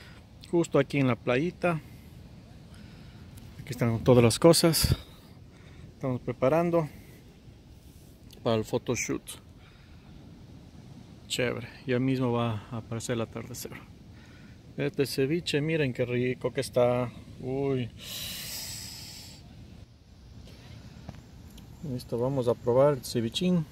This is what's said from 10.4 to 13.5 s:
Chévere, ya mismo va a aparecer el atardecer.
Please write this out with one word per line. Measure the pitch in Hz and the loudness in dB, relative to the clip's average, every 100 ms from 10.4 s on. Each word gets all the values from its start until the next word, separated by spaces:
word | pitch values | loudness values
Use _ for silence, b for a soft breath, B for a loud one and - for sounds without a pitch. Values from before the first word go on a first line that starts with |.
| - - - - - - - - - | -20 -20 -20 -20 -20 -20 -20 -20 -6
Chévere, | - 123 117 117 - - | -2 -2 -2 -8 -8 -2
ya | 123 | 0
mismo | 131 131 127 | 2 2 2
va | 120 117 104 - | 2 0 -2 -6
a | 117 | -10
aparecer | - 113 - | -6 -6 -2
el | 117 | -2
atardecer. | 110 117 117 | -4 -8 -10